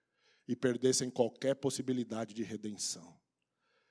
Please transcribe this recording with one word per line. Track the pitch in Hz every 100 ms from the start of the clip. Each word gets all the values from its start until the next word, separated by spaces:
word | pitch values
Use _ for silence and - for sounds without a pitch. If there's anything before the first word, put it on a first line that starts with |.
| _ _ _ _ -
e | 120
perdessem | 131 120 131 127 127
qualquer | 127 113 - 131
possibilidade | 135 139 127 127 127 113 110 113
de | 107
redenção. | 101 104 104 101 - 87 85 80 _ _ _ _ _ _ _